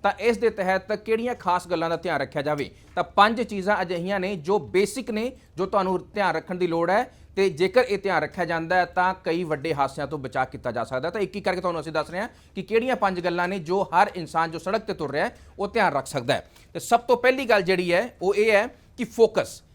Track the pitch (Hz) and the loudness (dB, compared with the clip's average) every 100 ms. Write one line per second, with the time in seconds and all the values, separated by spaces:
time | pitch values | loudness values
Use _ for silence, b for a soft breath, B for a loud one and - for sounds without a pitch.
0 | 202 190 214 220 233 214 185 190 190 214 | 0 2 0 2 2 2 0 0 0 -6
1 | 220 220 240 240 185 180 170 165 165 165 | -2 -2 -2 -4 0 0 0 -2 0 -2
2 | 175 151 139 156 143 147 104 b b - | -2 -2 -2 -4 -2 -2 -4 b b -6
3 | 175 - 208 233 240 202 185 202 185 175 | -2 4 4 4 -4 -4 0 0 0 -4
4 | 180 202 185 202 147 202 123 180 196 262 | -2 -2 -2 -6 0 -2 2 0 0 -2
5 | 247 214 240 262 b - 190 202 185 185 | -6 -4 -4 -8 b -6 0 0 2 -2
6 | - 214 190 160 - 180 175 165 170 196 | -4 -2 0 -2 -4 -4 0 0 2 2
7 | 254 b b - 196 147 - 247 247 196 | 0 b b 0 0 2 2 4 2 0
8 | 196 170 147 190 170 165 165 185 175 180 | 0 0 -2 -4 -2 -2 0 0 2 0
9 | 180 185 - 165 170 151 151 143 135 143 | 0 0 -2 -2 -2 -4 -2 0 -2 -2
10 | 139 151 131 139 131 123 127 117 113 131 | -6 -6 -6 -4 -4 -4 -6 -4 -4 -4
11 | 147 220 196 202 185 185 180 170 151 156 | -4 -4 -4 -2 -2 -2 -2 -4 -4 -4
12 | 147 175 233 b b - 170 220 247 247 | -4 -6 -8 b b -12 -2 0 0 0
13 | 196 185 175 175 175 196 151 185 190 170 | 0 0 -2 0 -2 -4 -2 -2 2 2
14 | 202 180 156 165 165 160 180 214 214 175 | 2 0 -4 -2 -2 -4 -4 -4 -4 -6
15 | 147 139 214 - b - 196 226 185 143 | -4 -2 -2 -4 b -8 -4 2 2 0
16 | - 139 120 120 - b b - - 233 | -4 -6 0 -2 -2 b b -12 2 2
17 | - 247 247 262 262 214 180 185 180 170 | 4 4 4 2 4 2 4 0 2 2
18 | 196 - 190 202 220 208 240 - b - | 0 -2 0 2 4 4 2 -6 b -8
19 | 233 - 220 208 123 - _ | -8 4 4 4 -2 -8 _